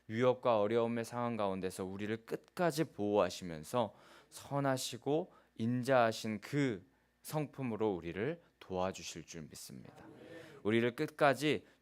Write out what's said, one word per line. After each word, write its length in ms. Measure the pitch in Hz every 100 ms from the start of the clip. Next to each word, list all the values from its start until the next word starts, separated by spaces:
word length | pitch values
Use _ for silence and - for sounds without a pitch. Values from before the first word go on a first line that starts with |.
| -
위협과 520 | 110 127 123 127 110
어려움의 440 | 104 117 117 117
상황 320 | 113 120 120 113
가운데서 480 | 101 95 92 -
우리를 420 | 92 98 104 113 -
끝까지 580 | - - - 175 151
보호하시면서 1120 | 151 - 104 104 90 - 92 78 78 123 104 - - - -
선하시고 1040 | - - 139 139 131 - 123 135 156 185 - _ -
인자하신 840 | 113 123 123 131 117 110 113 107
그 440 | - 143 135 95 - _ _ _
성품으로 680 | - 156 143 - 127 107 110
우리를 520 | 90 85 87 123 170 _ _
도와주실 640 | - 92 92 87 82 87
줄 180 | 76 85
믿습니다. 520 | 71 - - 65 - - - - - - - -
우리를 320 | 101 113 120
끝까지 720 | 120 156 - 147 123 151 110 - _